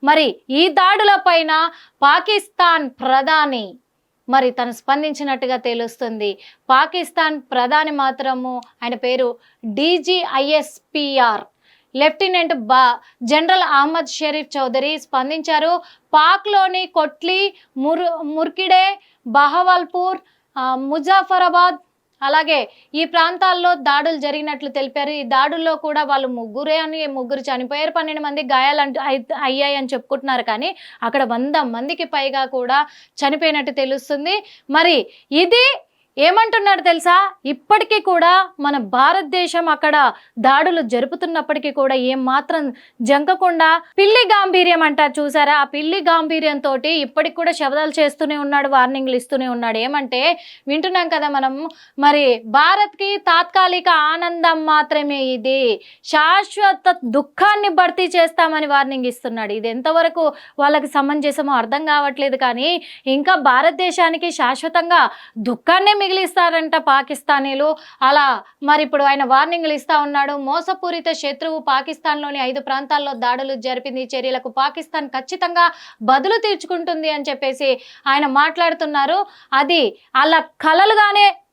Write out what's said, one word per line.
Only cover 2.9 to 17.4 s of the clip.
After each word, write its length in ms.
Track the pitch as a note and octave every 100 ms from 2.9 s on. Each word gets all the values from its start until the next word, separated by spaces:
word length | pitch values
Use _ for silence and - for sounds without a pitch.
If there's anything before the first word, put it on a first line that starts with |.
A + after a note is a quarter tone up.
ప్రధాని 840 | B3 C4 C4 C4+ D#4 D4 B3+ G3+ F3 _ _ _ _ -
మరి 220 | C4 B3+
తను 200 | B3 B3
స్పందించినట్టుగా 840 | A#3 - C#4 D4+ D4 C#4+ C4 B3+ B3+
తెలుస్తుంది. 840 | B3 A#3 A#3 A#3 A#3+ A3 G#3 G3 - _ _
పాకిస్తాన్ 720 | C4 D4 F4+ E4 E4+ D#4+ D4+ -
ప్రధాని 400 | B3+ B3 D4+ D#4
మాత్రము, 680 | D4 C4+ C4 C4+ B3+ B3+ B3 - _
ఆయన 120 | A#3+ A#3+
పేరు 420 | B3 B3+ B3+ A#3+ _ _ A3+
డీజీఐఎస్పీఆర్, 1800 | G3+ D4+ F4+ D4 F#4 E4+ C4+ C#4 D4+ C#4 - _ D4+ C#4+ C4+ A#3+ G#3+ - _ _ _ _ B3+
లెఫ్టినెంట్ 580 | D4+ D#4 G4 F#4 E4
బా-, 440 | D4+ G#3+ B3+ C4 C4+ _ _
జనరల్ 380 | A#3 D4+ E4 F#4
అహ్మద్ 460 | F4 C#4 C#4+ D#4+ C#4+
షరీఫ్ 500 | - D#4 D4+ D4+ C#4+
చౌదరి 420 | C4 B3 C#4 D#4
స్పందించారు. 840 | - C4+ C4 D#4+ D#4 D#4 D#4 F4 - _ _
పాక్లోని 720 | D#4 D#4 F#4+ G4 G#4 F#4+ F#4 F#4
కొట్లీ, 680 | F4+ D4+ - E4+ F#4